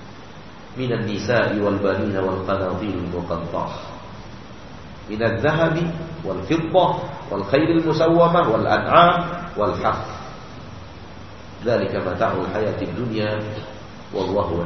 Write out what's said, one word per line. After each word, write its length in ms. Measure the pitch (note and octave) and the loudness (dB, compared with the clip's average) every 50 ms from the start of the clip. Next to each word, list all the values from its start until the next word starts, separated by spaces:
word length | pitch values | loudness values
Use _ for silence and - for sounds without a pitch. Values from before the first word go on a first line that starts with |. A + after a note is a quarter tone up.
| - - - - - - - - - - - - - - - B2+ | -16 -16 -18 -18 -18 -18 -18 -18 -18 -18 -18 -18 -18 -14 -8 -6
minan 240 | B2+ B2 A2+ G#2+ G#2 | -4 -2 -2 -2 -2
nisa'i 540 | G#2 G#2 G2 G2+ G#2 A#2+ A2+ G#2+ - G#2 G#2 | -2 -4 -2 0 2 4 4 4 2 2 2
wal 160 | G2+ G2+ G2 | 2 2 2
banina 460 | G2 G2+ G2 F#2 G2 G#2+ G#2 G2 F#2+ F#2+ | 2 2 2 2 2 0 0 0 0 0
wal 160 | F#2 F#2 F#2+ - | 0 0 -2 0
qanatil 560 | G2 G2 F#2+ F#2+ F#2 F#2 F2 - G2+ F#2 F2+ F2 E2+ | 0 0 0 0 0 -2 -2 -2 -4 -4 -4 -4 -4
muqattah 720 | F2 F2 E2+ E2+ E2+ E2 E2+ E2+ F#2 F2 D#2 - - - - - - - - - - - - - - - - - - - - - - - - - - - - - | -4 -4 -4 -4 -4 -4 -4 -4 -4 -4 -4 -4 -8 -10 -12 -12 -14 -14 -14 -16 -16 -16 -16 -16 -16 -16 -16 -16 -16 -16 -16 -16 -16 -16 -16 -16 -16 -14 -10 -6
minadh 320 | G#2+ G#2+ A#2 A2 G#2+ - - | -2 2 2 2 2 4 2
dhahabi 420 | D3+ D#3 E3 E3 D#3+ D#3+ E3+ E3+ - - - - - - - - | 2 4 4 4 4 2 2 0 0 -2 -4 -8 -8 -10 -8 -6
wal 160 | - - - - | -4 -4 -4 0
fiddah 560 | - D#3+ D#3+ D#3+ - F3 F#3 F3 E3+ - - - - - - - | 0 0 0 2 4 4 6 6 4 2 0 -4 -6 -8 -10 -8
wal 180 | - G2+ G2 F#2+ - | -6 -4 -4 0 4
khairil 320 | C#3 D3+ D#3+ E3 E3+ E3 D#3+ | 4 4 6 6 4 4 4
musawwamah 640 | D#3+ D3 - E3 E3 E3 E3+ E3+ E3 E3+ F3 D#3 | 4 4 4 6 6 8 8 8 8 6 6 4
wal 160 | A#2 A2 G#2 G2 | 4 4 2 4
an'am 520 | - G#2+ G#2 G#2 - C#3 E3 F3 F3 F3+ F3 E3+ - - - - - - G2+ | 4 2 2 4 6 8 8 8 8 8 4 0 -2 -4 -8 -8 -6 -2 0
wal 160 | G#2 G2 E2+ F#2+ A#2 | 0 0 0 0 0
harth. 240 | A2 A2+ A2+ - - - - - - - - - - - - - - - - - - - - - - - - - - - - - - - - G#2 | 0 0 0 -4 -8 -8 -10 -10 -12 -12 -14 -14 -14 -14 -14 -14 -14 -14 -14 -16 -16 -16 -16 -16 -16 -16 -16 -16 -16 -16 -16 -16 -16 -12 -6 0
Dzalika 320 | A2+ A#2 G#2 G2 - - G2+ F#2 | 2 2 2 2 0 -2 -2 -2
mata'ul 400 | F#2 F2 F#2 A2+ G#2 - F#2+ F2+ F#2 G2 | -2 0 0 0 0 0 0 -2 -2 -2
hayatid 380 | G#2+ G#2+ G2+ F#2 - G2+ - - | -2 0 0 -2 -2 -4 -4 -4
dunya 480 | - A#2+ A2+ A2 G#2+ G#2 G#2 G#2+ G#2 G#2+ G#2 G#2 - - - - - - - - - - - - | -4 -4 -2 -2 -2 -2 -2 -2 -2 -4 -6 -8 -8 -10 -12 -14 -14 -16 -16 -16 -16 -12 -8 -4
wallahu 480 | F#2+ F#2+ F2+ G2 G#2 F2 E2+ E2+ E2+ E2+ | -2 -2 0 2 0 0 0 0 -2 -2